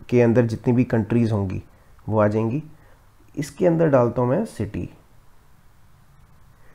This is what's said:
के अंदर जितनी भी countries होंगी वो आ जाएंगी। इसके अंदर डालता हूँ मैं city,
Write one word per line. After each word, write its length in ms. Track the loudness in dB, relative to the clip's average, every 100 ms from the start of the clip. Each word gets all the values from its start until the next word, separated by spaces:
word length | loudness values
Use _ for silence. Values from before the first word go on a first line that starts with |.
| -2
के 120 | 2
अंदर 240 | 4 4 2
जितनी 260 | -2 0
भी 100 | 0 2
countries 460 | 0 0 0 0
होंगी 300 | -2 -4 -8 -12 -20 _ -16 -4
वो 120 | 0
आ 60 | 2
जाएंगी। 340 | 0 -2 -4 -8 -20 -20 -20 _ _ -14 -10
इसके 300 | -10 -2 0
अंदर 220 | 2 2
डालता 340 | 2 2 0
हूँ 80 | 0
मैं 140 | -2 -4
city, 420 | -6 -8 -6 -12 -14 _ -20 -20 -20 _ -20 -20 _ -20 -20 _ -20 -20 -20 -20 -20 -20